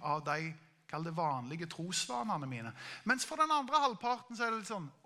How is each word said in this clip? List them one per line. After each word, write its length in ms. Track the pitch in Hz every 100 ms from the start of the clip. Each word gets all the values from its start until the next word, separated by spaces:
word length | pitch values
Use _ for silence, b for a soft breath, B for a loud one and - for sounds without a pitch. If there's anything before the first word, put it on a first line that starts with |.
av 240 | 151 151 151
de, 300 | 151 160 160 - _ -
kall 160 | 151 165
det 100 | 165
vanlige 480 | 160 131 123 165 165
trosvanene 760 | - 175 170 - 247 226 175 135
mine.» 240 | 123 113 B B B 214
Mens 140 | 254 -
for 140 | 311
den 120 | 311
andre 260 | 302 254 302
halvparten 560 | 277 214 240 247 - 233
så 80 | 233
er 60 |
det 80 | 220
litt 100 | 190
sånn: 160 | 208 143 -